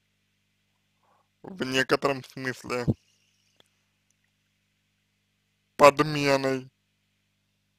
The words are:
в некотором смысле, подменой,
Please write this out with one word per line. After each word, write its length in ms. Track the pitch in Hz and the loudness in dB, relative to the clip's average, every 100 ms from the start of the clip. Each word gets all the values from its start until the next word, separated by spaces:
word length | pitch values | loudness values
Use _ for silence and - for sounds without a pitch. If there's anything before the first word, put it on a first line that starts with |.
| _ _ _ _ _ _ _ _ _ _ _ _ _ _ | _ _ _ _ _ _ _ _ _ _ _ _ _ _
в 200 | - 190 | -18 -12
некотором 580 | 131 131 131 139 139 135 | -4 -2 0 0 0 -4
смысле, 640 | - - 131 123 - 123 120 - _ _ _ _ _ _ _ _ _ _ _ _ _ _ _ _ _ _ _ _ _ _ _ _ _ _ _ - | -8 -12 -10 -10 -8 -4 -4 -4 _ _ _ _ _ _ _ _ _ _ _ _ _ _ _ _ _ _ _ _ _ _ _ _ _ _ _ 4
подменой, 920 | 143 139 156 147 143 135 135 131 131 _ _ _ _ _ _ _ _ _ _ | 6 6 0 -2 0 0 0 -4 -8 _ _ _ _ _ _ _ _ _ _